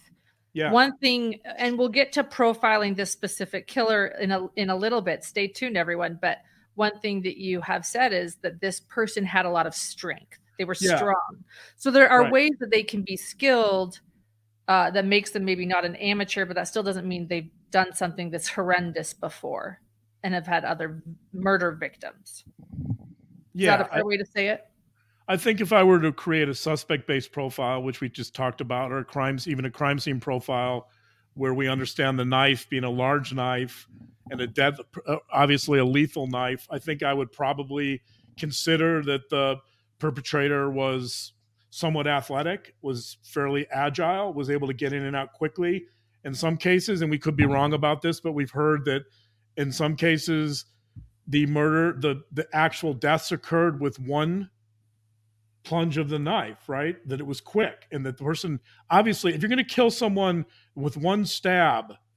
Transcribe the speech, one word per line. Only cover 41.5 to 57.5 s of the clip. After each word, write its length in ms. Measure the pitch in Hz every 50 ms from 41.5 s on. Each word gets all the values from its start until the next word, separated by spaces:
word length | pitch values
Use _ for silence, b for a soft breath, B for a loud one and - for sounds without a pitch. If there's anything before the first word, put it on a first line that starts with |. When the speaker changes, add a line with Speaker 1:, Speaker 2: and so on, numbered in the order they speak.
| _ _ _ _
Speaker 1:
somewhat 380 | - - - 160 156 151 143
athletic, 680 | 147 147 143 123 - 139 135 147 165 185 196 - - _ _
was 360 | - 139 131 117 - - - - _
fairly 440 | - - 151 143 139 139 143 143 -
agile, 640 | - 135 143 147 139 - 170 165 180 190 202 202 160
was 160 | 143 139 131
able 180 | 143 147 143
to 60 | 135 139
get 200 | 120 147 139 139
in 100 | 143 139
and 120 | 135 143
out 180 | 143 135 - -
quickly 520 | _ 156 151 - - 175 175 180 190 170 b b b b b b b -
in 100 | 143 135
some 220 | 131 170 165 165
cases, 460 | 160 - 180 180 185 175 - 202 175
and 100 | 165 156
we 60 | 151
could 180 | 143 - 160 151
be 100 | 143 147
wrong 280 | 139 139 139 143 147 151
about 280 | 147 147 147 151 147
this, 180 | - 165 165 -
but 120 | - 165
we've 200 | 156 147 139 123
heard 340 | - 139 151 156 151 147 135
that 180 | 143 135 139 139 - _ _ _ _ _ _ _ _ _
in 160 | - 143 139
some 240 | 123 - 160 151 160
cases, 720 | 139 165 170 160 156 - - 165 156 156 151 147 - - - _ _ _ _ _ - - - _ _ _
the 180 | - 135 147 147
murder, 520 | 143 147 147 151 156 156 160 165 175 - 131
the, 240 | 135 151 139 139 - _
the 160 | - 139 156 - -
actual 400 | 156 156 165 - - - 160 139
deaths 380 | 120 151 143 156 156 - -
occurred 480 | 175 - - - 165 165 170 175 151 139
with 200 | 143 139 - -
one 500 | 127 123 139 147 151 165 175 196 196 185 _ _ _ _ _ _ _ _ _ _ _ _ _ _ _ _ _ _ _ _ _ _ _
plunge 340 | - 165 170 165 170 139
of 120 | 156 156 143
the 100 | 151 151
knife, 480 | 143 156 208 214 135 110 107 - _
right? 400 | - 139 135 147 165 175 175 -
That 120 | 135 135 135
it 80 | 147
was 120 | 139 139 131
quick, 480 | - -